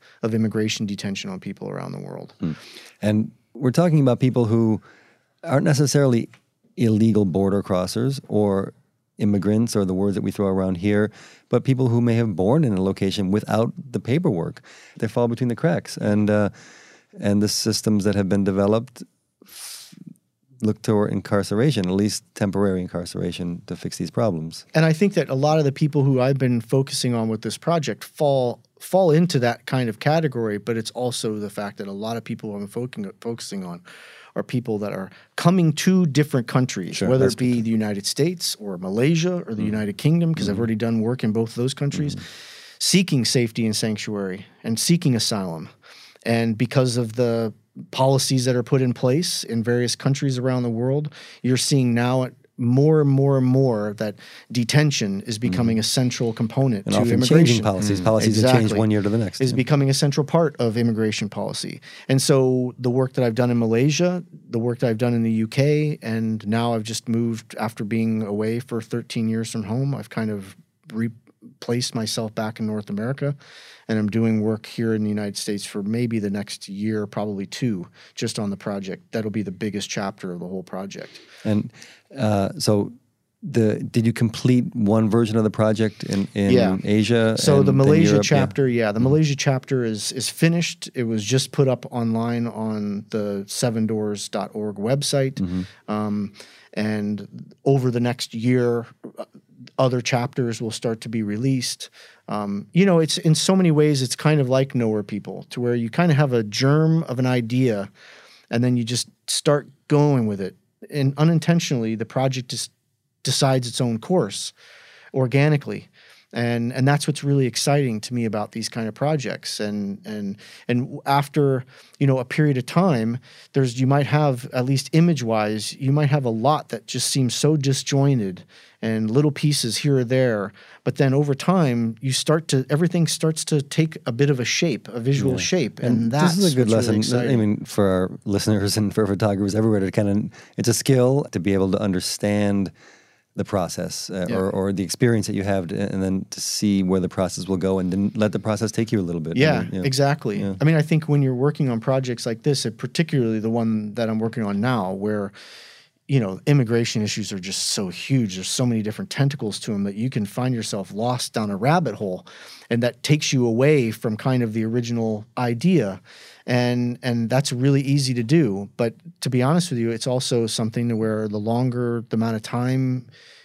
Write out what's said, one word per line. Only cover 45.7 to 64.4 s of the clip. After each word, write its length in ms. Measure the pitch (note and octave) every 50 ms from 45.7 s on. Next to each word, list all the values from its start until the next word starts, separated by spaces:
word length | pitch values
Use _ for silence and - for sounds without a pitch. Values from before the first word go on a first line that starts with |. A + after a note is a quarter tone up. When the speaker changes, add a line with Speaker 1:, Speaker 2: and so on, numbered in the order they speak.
| - _ _ - - - - - - _ -
Speaker 1:
And 320 | A2 A#2 A#2 A#2 A#2 A2
because 400 | G#2+ B2 A#2 - C#3 B2+ B2+ A2+
of 180 | B2 A#2+ A2 A2
the 380 | A#2+ B2 A#2 A#2 A#2 A2+ A2 G#2+ _ _ _ - - - -
policies 540 | - - C3 C3+ C#3 C3 - - C#3 C3 A#2+
that 100 | C3 B2+
are 80 | B2 A#2
put 180 | - - C3+
in 120 | C3 B2 A#2
place 500 | - - B2+ B2+ D#3 F3+ - - - -
in 220 | - A#2 A#2 A2
various 320 | A#2+ A#2+ A#2+ B2 A#2 -
countries 420 | - - C3+ C#3 C#3 D3+ C#3 B2+ B2
around 240 | B2 C3 B2+ B2+ B2
the 80 | A#2+
world, 420 | A2+ A2+ A#2+ B2+ C3+ D3 D3+ D3 - - - - - - -
you're 140 | A#2+ B2+
seeing 360 | B2 - - D3+ C#3 B2+ A#2+ A#2
now 360 | A#2 A#2+ B2 B2+ C3 B2+ B2 - _ _ _ _ -
more 400 | B2 A#2 B2 C3+ C#3 D#3 D#3+ D#3
and 80 | D3 C#3
more 300 | C#3 C3+ C#3 C#3 C#3 C3+
and 80 | B2+
more 480 | B2+ B2+ C3+ C3+ C3 A#2 G#2 G#2 G#2+ G#2 G#2
that 180 | A2 G#2+ G2+ - - - - - - -
detention 680 | A2+ B2 A#2+ A2+ - C#3+ D3+ D3+ C#3 - A#2 G2+ G2 G2 - -
is 100 | A#2 G#2+
becoming 380 | A2+ F#2 F2+ F2+ A#2 A2+ A2+
Speaker 2:
Mm-hmm. 40 | A2
Speaker 1:
a 40 | G#2+
central 480 | - - C3+ B2+ B2 A#2+ - B2+ A#2 A2+
component 540 | - A#2+ A2 - C3+ C3+ C3+ A#2 G2 -
Speaker 2:
And 80 | - G2
Speaker 1:
to 40 | G#2 A2+
Speaker 2:
often 100 | A#2 A#2+
Speaker 1:
immigration. 340 | - B2+ B2 D#3 D#3+ E3+
Speaker 2:
changing 160 | B2+ A#2+ A2 G#2+
policies. 380 | G#2+ G2 F#2+ G2+ G#2 G2+ F#2+
Speaker 3:
Mm. 40 | F2+
Speaker 2:
Policies 380 | A2 A2 A2 G#2+ A2 G#2+ A2 G#2+
that 60 | B2+
change 120 | B2+ B2 A2
Speaker 1:
Exactly. 140 | G#2+ A2 G#2
Speaker 2:
one 100 | A2+ G#2+
year 100 | G#2+ G#2
to 80 | G2 G#2
the 80 | G#2
next. 240 | A#2 A2+ F#2 - -
Speaker 1:
Is 120 | C3 B2+ A#2+
Speaker 2:
Yeah. 40 | B2+
Speaker 1:
becoming 300 | B2 - D3+ C#3+ C#3 C3+
a 40 | C3+
central 320 | C3+ - C#3+ C#3 - D3
part 300 | C#3 - E3 E3+ D3+ - -
of 180 | B2+ A#2 G#2
immigration 520 | A#2+ A#2+ A#2 A2+ G#2+ A2 A2 G#2+ - G#2+ G2+
policy. 520 | - G#2 G2+ G#2 G2+ - - G2 - - - - - - - -
And 120 | C3+ C3
so 540 | - - D3+ C3+ C3 C3 C3 B2+ B2+ B2+ A#2
the 140 | - B2 B2
work 220 | A#2+ C3 C3 B2+ -
that 120 | - B2+
I've 120 | A#2+ A2
done 160 | A#2 B2 B2 A#2+
in 80 | A#2+
Malaysia, 640 | A#2 A2+ A2+ A#2 C3 D3+ D3 C#3+ F3 F3+ F3+ F3+ F3 - - -